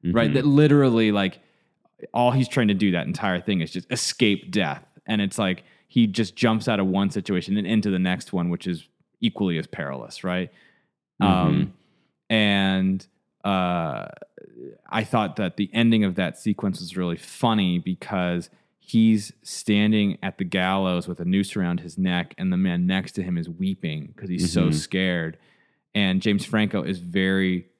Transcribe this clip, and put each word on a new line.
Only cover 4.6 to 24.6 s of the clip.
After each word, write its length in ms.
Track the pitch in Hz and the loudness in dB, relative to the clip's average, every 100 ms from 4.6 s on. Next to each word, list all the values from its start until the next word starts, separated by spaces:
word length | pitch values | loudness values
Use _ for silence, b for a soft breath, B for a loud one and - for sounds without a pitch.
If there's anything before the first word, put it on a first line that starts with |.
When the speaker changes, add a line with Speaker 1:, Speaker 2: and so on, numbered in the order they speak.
| 82 71 - _ - | -2 -4 -14 _ -6
Speaker 1:
And 160 | 110 | -2
it's 160 | 101 - | -2 -2
like, 260 | 98 90 b b b | -2 -2 b b b
he 200 | - 113 | 2 2
just 280 | 95 107 - | 2 -4 0
jumps 320 | 120 110 107 | 0 2 0
out 120 | 107 | 0
of 80 | 95 | 0
one 220 | 95 98 | 0 -2
situation 460 | 104 87 92 - 104 | -4 -2 -4 -2 -4
and 100 | 92 | 0
into 220 | 110 104 | 0 0
the 80 | 92 | 0
next 340 | 92 92 - | 0 -2 -4
one, 160 | 92 87 | -4 -2
which 160 | 87 92 | -4 -4
is 220 | 85 - _ _ _ | -8 -10 _ _ _
equally 360 | 113 - 98 80 | -4 0 -2 -2
as 100 | 78 | -6
perilous, 560 | - 71 65 55 - | -8 -8 -8 -12 -10
right? 280 | 92 90 90 b b b b _ _ _ | -4 -4 -6 b b b b _ _ _
Um, 80 | 104 | 4
Speaker 2:
Mm-hmm. 1040 | 92 87 - - - _ _ _ _ _ | 6 6 4 0 -6 _ _ _ _ _
Speaker 1:
and, 760 | 113 104 101 95 95 95 95 - _ _ _ | 2 4 4 2 2 0 -2 -6 _ _ _
uh, 640 | 98 95 90 87 82 58 50 - - - - 60 67 - - | -2 0 0 0 -2 -6 -10 -16 -20 -20 -20 -18 -18 -18 -4
I 140 | 110 | -4
thought 320 | 104 120 101 - | 0 0 0 -2
that 200 | 92 - | -4 -2
the 120 | 101 | -2
ending 300 | 113 117 113 | 2 4 4
of 120 | 101 90 | 2 0
that 220 | 87 - | -4 -4
sequence 420 | 110 101 104 92 | -4 -2 -2 -4
was 180 | 87 90 | -8 -4
really 180 | 90 82 | -4 -4
funny 640 | - - 120 110 92 87 | -10 -2 0 2 0 -2
because 680 | 87 90 - 98 90 87 - b b b | -4 -8 -6 -4 -2 -4 -8 b b b
he's 520 | - 113 113 110 101 - | -2 4 4 4 0 -16
standing 720 | - - - 104 107 107 101 - | -14 -10 0 2 4 2 0 -2
at 140 | 95 - | -8 -6
the 60 | |
gallows 640 | 90 95 92 98 95 90 85 | -4 0 0 0 0 -2 -4
with 120 | 87 | -6
a 60 | 87 | 0
noose 300 | 95 98 107 | 0 0 -2
around 260 | 90 87 | -2 -2
his 160 | 82 85 | -6 -4
neck, 360 | 92 87 82 - | 0 0 -4 -6
and 140 | 92 | -4
the 60 | 90 | 0
man 280 | 92 87 90 | 0 0 0
next 260 | 95 - | -2 -4
to 100 | - | -8
him 140 | 90 87 | -4 -4
is 120 | 82 | -6
weeping 640 | 85 95 95 82 76 73 - | -4 -4 -4 -6 -8 -12 -14
'cause 140 | 92 | -8
he's 220 | 90 90 | -4 0
so 120 | 87 | 2